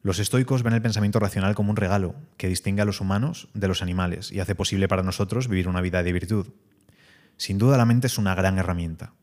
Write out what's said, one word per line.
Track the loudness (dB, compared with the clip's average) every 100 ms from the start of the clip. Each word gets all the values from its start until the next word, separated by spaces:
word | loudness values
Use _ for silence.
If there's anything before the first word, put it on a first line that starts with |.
Los | -2 -2
estoicos | 0 0 2 0
ven | 2
el | 2
pensamiento | 2 0 2 2
racional | 0 0 0 0
como | 0
un | 0
regalo | 2 0 0 -6 -18 -6
que | -4
distingue | -2 -2 0
a |
los | 0 0
humanos | -2 0 -2 -6 -12
de | -2 -2
los | 0
animales | -2 -2 -2 -4 -8
y | -6
hace | -4
posible | -2 -2 0 2
para | 2
nosotros | 0 -2 -2 -2 0
vivir | 0 0
una | -2
vida | 0 0
de | 0
virtud. | -2 -2 -2 -4 -14 _ _ _ _ _ _ _ _
Sin | -4 2
duda | 4 6
la | 6
mente | 4 2
es | 0
una | 0 2
gran | 2 2
herramienta. | 0 -2 -4 -8 -14 _